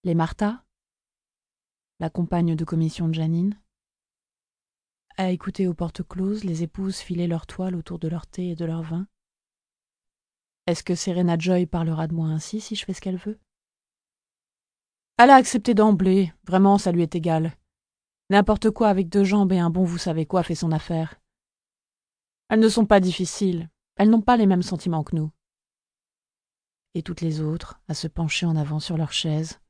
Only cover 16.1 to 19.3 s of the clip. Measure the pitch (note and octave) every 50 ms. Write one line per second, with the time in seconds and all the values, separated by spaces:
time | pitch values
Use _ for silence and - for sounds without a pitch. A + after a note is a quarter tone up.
16.1 | F#3 G3 F#3+ E3 - _ _ - F3 F#3+ G3 G3 G3+ G3+ - F#3+ E3+ F3 E3+ D#3
17.1 | - F3 D#3+ E3+ D#3+ D#3+ D#3+ E3 - _ _ _ _ _ _ _ _ _ _ _
18.1 | _ _ _ _ G3 G3+ G3+ - G#3+ - - A3 G#3+ - A3+ G#3+ G3 F#3 F#3+ E3
19.1 | F3 G3+ G3 F#3